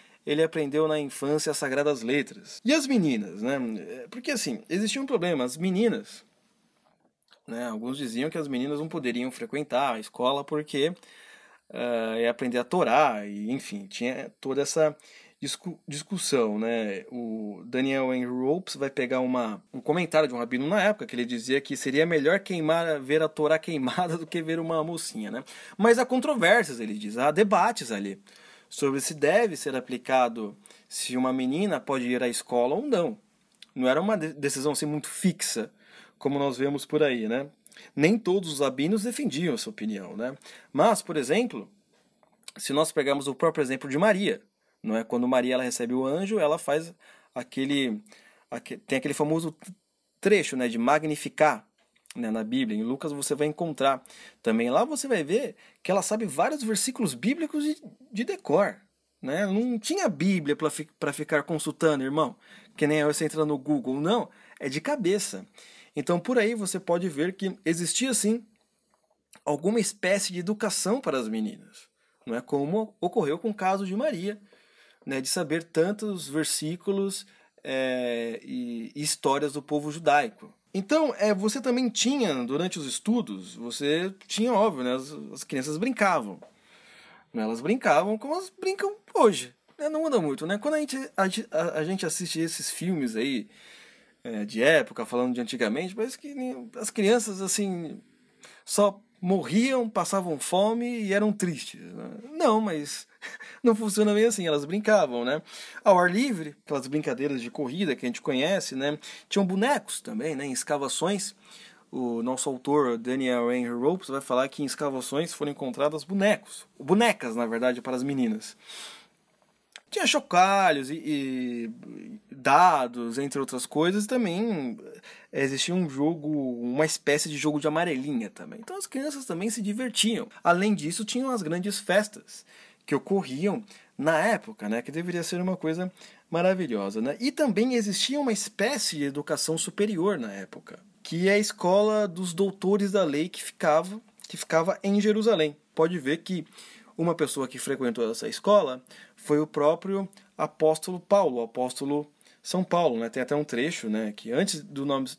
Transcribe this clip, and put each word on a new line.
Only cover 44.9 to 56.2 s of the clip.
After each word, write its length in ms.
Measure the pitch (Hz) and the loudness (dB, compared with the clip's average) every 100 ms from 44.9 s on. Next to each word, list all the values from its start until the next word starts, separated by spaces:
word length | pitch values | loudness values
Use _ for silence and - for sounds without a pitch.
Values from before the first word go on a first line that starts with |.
| 110 | -2
é? 80 | |
Quando 240 | 110 120 123 | 0 0 2
Maria, 280 | 131 123 127 | 2 2 0
ela 80 | |
recebe 300 | 127 120 120 | -2 -4 -2
o 120 | 127 131 | -2 0
anjo, 340 | 156 196 214 | -2 -2 0
ela 180 | 151 160 | 0 0
faz 360 | - 147 170 180 - - _ - | 0 -2 -4 -14 -20 -20 _ -12
aquele, 640 | 123 - 135 143 131 107 - - - _ - | -10 -4 -2 0 0 -2 -8 -20 -20 _ -14
aque-, 280 | 120 - 123 | -12 -10 -12
tem 200 | - 135 | -4 -2
aquele 160 | 143 | -2
famoso 420 | 139 151 160 165 - - - _ _ _ _ | 0 0 0 -2 -8 -16 -20 _ _ _ _
trecho, 340 | 196 202 - 131 | 4 4 2 0
né, 120 | 123 | -2
de 100 | 113 | 2
Magnificat, 840 | 120 151 156 147 151 - 151 113 - _ _ _ - - | 4 4 2 -4 -4 4 4 4 -4 _ _ _ -16 -6
né, 160 | 117 | -4
na 120 | 110 | -2
Bíblia. 340 | 107 127 123 107 | -2 0 0 -2
Em 60 | |
Lucas 280 | 113 135 160 | -2 -4 -4
você 240 | 143 135 143 | -4 -4 0
vai 120 | 151 | 0
encontrar 560 | 151 170 143 135 127 - - - - | -2 -4 0 2 2 -4 -20 -20 -6
também. 280 | - 110 120 | 0 2 4
Lá 140 | 139 | 2
você 240 | 262 302 277 | 2 -2 0
vai 160 | 220 | 0
ver 320 | 147 202 262 - - _ | 2 0 -2 -8 -20 _
que 80 | - | -2
ela 100 | 190 | 0
sabe 240 | 185 214 | 0 -2